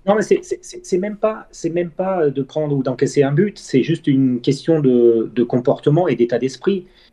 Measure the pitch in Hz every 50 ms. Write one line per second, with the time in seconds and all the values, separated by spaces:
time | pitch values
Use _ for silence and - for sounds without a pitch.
0 | - 196 208 220 185 - 196 - - - 185 - - - - 180 - - 190 180
1 | 190 214 214 - - 214 220 220 - - - - - 165 160 175 175 170 - -
2 | 185 190 190 180 156 147 131 139 135 - - 156 156 147 143 139 123 135 131 -
3 | 139 123 - 143 139 135 143 151 202 202 - - - - - 131 - - 165 165
4 | - 151 135 135 135 127 123 117 - 143 135 - - - 165 156 147 131 123 120
5 | 120 117 113 113 110 - - 127 117 - - 123 120 139 131 - - 151 147 165
6 | 185 165 123 117 120 120 123 117 127 131 131 - - 185 196 185 180 - _ _
7 | _ _